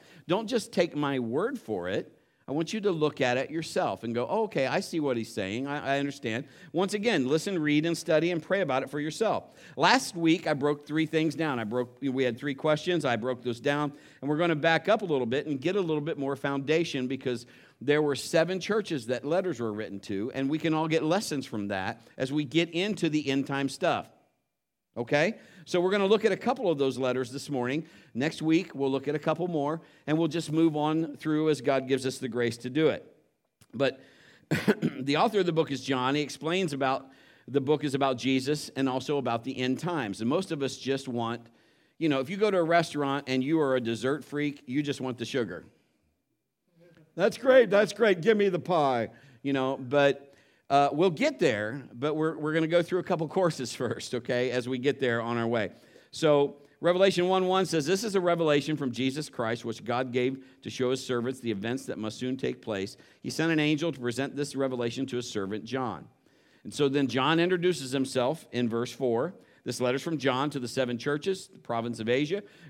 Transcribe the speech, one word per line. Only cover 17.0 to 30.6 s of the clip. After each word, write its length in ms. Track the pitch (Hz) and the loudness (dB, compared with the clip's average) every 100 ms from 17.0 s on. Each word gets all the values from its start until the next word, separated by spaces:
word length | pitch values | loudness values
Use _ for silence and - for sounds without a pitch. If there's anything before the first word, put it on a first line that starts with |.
| 127 | -4
because 380 | 131 131 120 - - - - | -4 -4 -4 -8 -20 -20 -8
there 200 | 131 147 | 2 2
were 140 | 151 131 | 2 -2
seven 440 | - 170 165 185 | 0 2 2 -2
churches 460 | 185 214 196 151 110 | -2 -2 -2 -6 -2
that 200 | 120 139 | -4 0
letters 340 | 175 190 117 | -2 -2 -4
were 120 | 113 | -4
written 280 | 104 98 98 | -4 -6 -10
to, 320 | - 98 117 | -6 -4 -4
and 160 | 131 135 | -2 -2
we 80 | 156 | 0
can 160 | 165 | 0
all 140 | 156 160 | 0 0
get 160 | 156 | 0
lessons 420 | 156 190 208 143 123 | 2 0 0 -6 -6
from 220 | 113 101 | -6 -4
that 340 | 95 98 113 - - | -2 -4 -6 -12 -6
as 160 | 131 | -4
we 120 | 147 135 | -2 0
get 260 | 156 170 | 0 0
into 380 | 165 202 170 165 | -2 -2 0 0
the 200 | 151 139 | 0 0
end 160 | 135 135 | 0 0
time 240 | 139 139 | -2 -2
stuff. 380 | - 170 113 - _ _ _ _ _ _ _ _ - | 0 0 0 -4 _ _ _ _ _ _ _ _ -10
Okay? 360 | 120 147 175 226 - - - | 0 2 2 -2 -14 -20 -2
So 160 | 180 | 0
we're 100 | 185 | 2
gonna 140 | 202 196 | 2 4
look 200 | 220 214 | 4 4
at 60 | |
a 60 | 185 | 0
couple 320 | 233 262 202 | -2 0 0
of 80 | 147 | 2
those 200 | 135 123 | 0 0
letters 340 | 131 127 120 | -2 0 -4
this 180 | 139 - | -8 -6
morning. 360 | 135 123 147 156 - - | -4 -2 -2 -6 -18 -12
Next 280 | 117 151 - | -2 -2 -2
week, 340 | 156 165 165 135 | 2 2 0 -2
we'll 160 | 139 | 0
look 160 | 135 139 | 0 -2
at 80 | 147 | -2
a 40 | |
couple 280 | 160 156 180 | -2 -2 -2
more, 340 | 160 143 165 - - - | -2 -2 -4 -10 -14 -2
and 120 | 156 | 2
we'll 100 | 165 | 2
just 240 | 165 156 | 0 -2
move 240 | 156 | 4